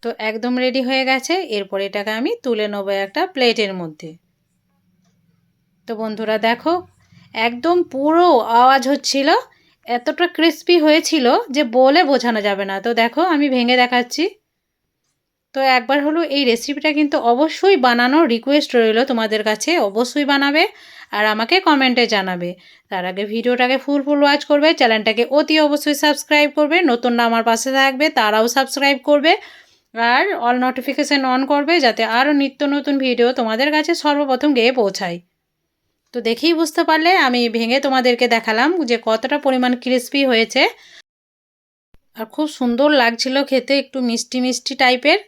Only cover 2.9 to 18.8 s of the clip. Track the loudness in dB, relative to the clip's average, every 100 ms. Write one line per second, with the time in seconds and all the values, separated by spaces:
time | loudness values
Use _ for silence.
2.9 | -4 -4 -4 -4 0 0 0 -4 -4 -10
3.9 | -12 -18 -20 _ _ _ _ _ _ _
4.9 | _ _ _ _ _ _ _ _ _ -14
5.9 | -10 -8 -8 -4 -2 0 -2 -2 -4 -6
6.9 | _ _ _ _ -4 -4 -2 0 0 -2
7.9 | -2 0 4 4 4 2 4 4 4 0
8.9 | -2 -2 -2 2 0 -2 _ _ _ -6
9.9 | -4 -4 -4 -4 0 0 0 0 2 4
10.9 | 2 2 0 2 2 0 -4 0 4 4
11.9 | 4 2 2 0 -2 -2 -2 -4 -4 -4
12.9 | 0 0 0 0 2 0 0 2 2 2
13.9 | 0 -2 -4 -6 -6 _ _ _ _ _
14.9 | _ _ _ _ _ _ -2 2 2 2
15.9 | 0 0 -2 -2 0 0 0 -4 -4 -2
16.9 | 0 0 0 0 2 0 0 2 4 2
17.9 | 2 2 2 2 0 0 0 2 0